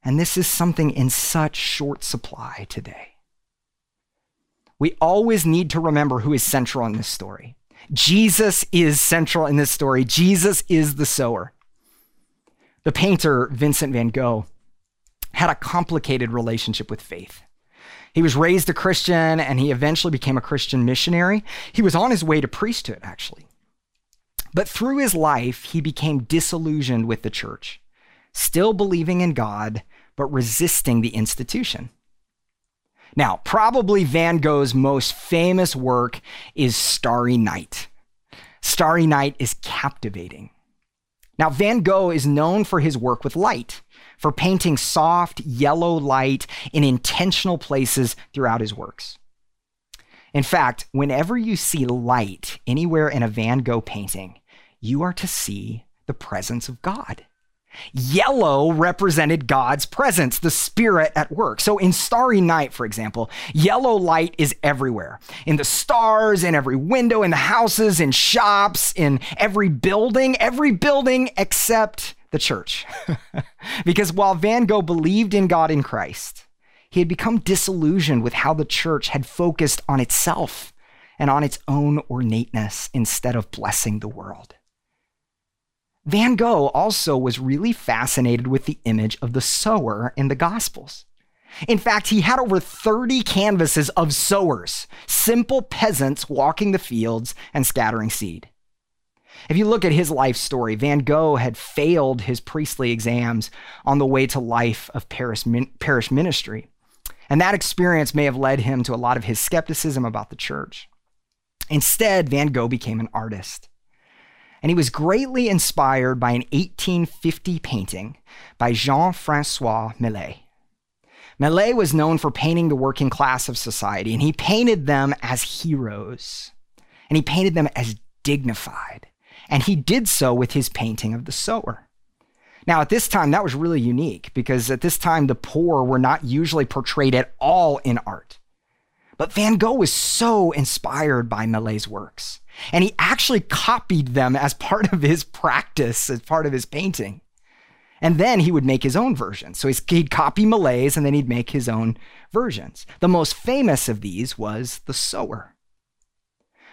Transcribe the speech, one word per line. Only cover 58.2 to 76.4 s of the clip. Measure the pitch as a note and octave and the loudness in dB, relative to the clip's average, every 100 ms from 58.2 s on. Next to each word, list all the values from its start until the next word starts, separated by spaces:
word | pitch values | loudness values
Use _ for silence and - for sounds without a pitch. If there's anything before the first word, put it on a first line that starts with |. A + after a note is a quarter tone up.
| C4+ C#4 F3+ C#3 D#3 | 2 4 4 4 2
represented | D#3 E3+ F3 G3 D#3+ D3+ E3 B2 | 2 2 2 2 2 2 2 2
God's | C3+ B2 C#3+ - | 2 2 -2 -4
presence, | - C#4 F3 C3 - | 0 2 4 0 0
the | E3 | -2
Spirit | - - - A3+ F3+ D#3 - | 0 -2 2 4 4 4 0
at | D3+ | -2
work. | D3+ G3 A2 | -2 -2 0
So | - G3+ | 0 4
in | F#3 | 4
Starry | F3 - A#3 B3+ G#3+ | 2 0 2 4 4
Night, | E3+ D#3+ C#3 | 4 2 0
for | - A#2 | -4 -8
example, | G#2 G#2+ A#2 A2 - - | -6 -6 -6 -8 -8 -4
yellow | D#3 E3+ A3+ C4 G#3+ | 2 4 4 2 2
light | F3+ D#3+ E3+ - | 4 2 0 0
is | D3 - | -2 0
everywhere. | D3 C#3 C3+ A2 E2+ - - - - | 0 0 -2 -4 -8 -16 -18 -12 0
In | D3+ | 0
the | |
stars, | C#3 - - A#3 A3+ A3 A3 G3 | 0 -4 2 4 6 4 4 4
in | F3 | 4
every | D#3 C3 C3 | 2 2 -2
window, | D3+ B3+ A#3+ A3 | 0 2 4 4
in | F#3+ | 2
the | D3+ | 2
houses, | - G3+ A3 - G#3+ E3+ | 2 2 2 2 2 4
in | D3+ | 2
shops, | B2+ - A#3 G#3+ G3+ G3+ F3 - - | 2 2 4 4 4 2 0 -4 0
in | D3+ C3+ - - | 2 2 -2 -2
every | G#3 G3+ G3 | 0 2 2
building, | C#3 F#3 G3+ A#3 A#3 C4 C4 | 2 0 2 2 2 2 2
every | A3+ B3 D4 | 0 2 2
building | G3 - C#4 B3+ B3+ B3+ - | 2 2 2 2 2 0 -2
except | G3+ - - A3+ G#3+ - - - - | -2 0 2 2 2 -2 -14 -14 -6
the | C#3+ | -4
church. | - G#2+ - - - G5 - | -2 -4 -6 -10 -10 -12 -6
<laughs> | D#3 - E3+ - _ - - E3+ | -6 -6 -12 -12 _ -12 -4 0
Because | E3+ G3 | 2 0
while | F3+ G3 F#3 | 2 2 2
Van | G3+ A#3 A3 | 2 2 2
Gogh | G#3+ | 2
believed | E3+ E3+ D#3 G3+ A3 | 2 0 2 2 2
in | G3+ F#3 | 2 2
God | E3+ D#3+ | 2 2
in | D3+ | 2
Christ, | C3 A#2 D#2+ - - - | 0 -4 -6 -10 -14 -16